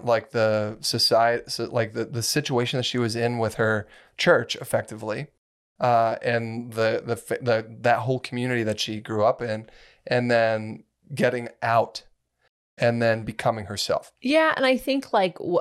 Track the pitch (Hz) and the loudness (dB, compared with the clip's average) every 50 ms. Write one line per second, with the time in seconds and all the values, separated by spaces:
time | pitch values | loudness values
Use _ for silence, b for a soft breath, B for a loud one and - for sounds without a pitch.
0 | - 120 117 110 113 - - 120 110 110 107 107 107 107 110 - - - - 113 | 0 2 2 2 0 0 0 2 2 4 4 2 0 -2 -4 -6 -6 -4 -2 0
1 | - - 120 113 117 117 120 117 - - - - 117 - - 120 113 110 107 117 | 2 4 4 4 4 4 2 0 -4 -6 -8 -6 -6 -4 -2 -2 -2 -2 -2 -6
2 | 110 - - 117 113 - - 151 143 - 139 120 123 120 - 127 120 - - 123 | -6 -4 -4 -4 -4 -2 0 -2 0 0 0 0 0 0 -2 -2 -2 -2 -2 0
3 | 120 113 110 117 117 117 120 117 113 107 - - 113 110 110 107 98 b b b | 0 0 0 0 0 0 0 0 -2 -2 0 0 0 0 0 0 -2 b b b
4 | b b b - - 175 175 175 117 - - - - - - 113 110 - 110 107 | b b b 0 4 4 4 4 4 0 -6 -10 -6 -2 -2 -2 -2 -4 -10 -10
5 | 107 107 107 127 147 - _ _ _ _ _ _ _ _ _ - 127 123 120 117 | -8 -6 -6 -6 -8 -10 _ _ _ _ _ _ _ _ _ -2 2 2 4 4
6 | 113 113 110 - - 120 120 120 117 113 113 117 120 123 110 113 113 110 113 113 | 4 2 0 -2 -2 -2 0 0 -2 -4 -6 -8 -10 -6 -2 0 2 2 2 0
7 | - 117 113 107 - - 113 - 131 120 117 113 110 113 113 113 117 120 117 113 | -2 -4 -6 -6 -4 -4 -6 -2 0 2 2 2 0 -4 -8 -2 2 2 2 2
8 | 120 127 131 127 - - - 123 123 127 127 120 113 107 107 - - - 107 107 | 2 0 -2 -4 -4 -6 -6 -4 -2 -2 0 0 0 0 -2 -2 -4 -6 -6 -8
9 | 107 - 110 107 104 113 131 - 120 117 107 110 110 b b b b b b b | -8 -4 0 2 2 2 2 0 -2 -6 -6 -6 -8 b b b b b b b
10 | b - 123 123 120 120 120 117 113 113 113 110 107 110 110 107 - _ _ _ | b -2 0 0 2 4 4 4 4 4 2 0 -2 -6 -10 -12 -16 _ _ _
11 | _ - 143 117 - 123 123 123 120 117 - _ - 117 117 117 110 - - - | _ -10 -2 0 2 2 2 0 -4 -8 -8 _ 0 2 4 4 2 2 -2 -12
12 | - _ _ _ _ _ _ _ _ _ _ _ _ _ _ - - 120 117 117 | -18 _ _ _ _ _ _ _ _ _ _ _ _ _ _ -2 0 0 2 2
13 | 117 117 113 110 107 107 107 - - 127 110 110 104 92 104 101 - - 90 - | 2 2 2 0 -2 -6 -8 -4 -2 -2 -2 -2 -4 -8 -6 -6 -2 -2 -2 -2
14 | - - _ _ - 247 294 320 311 320 - - 269 262 262 240 - - 262 277 | -4 -6 _ _ -2 0 2 2 2 2 2 0 2 2 2 2 0 0 -2 -2
15 | 269 - - 220 190 185 165 - - - 175 170 | -2 0 2 2 2 2 0 -4 -4 -2 0 0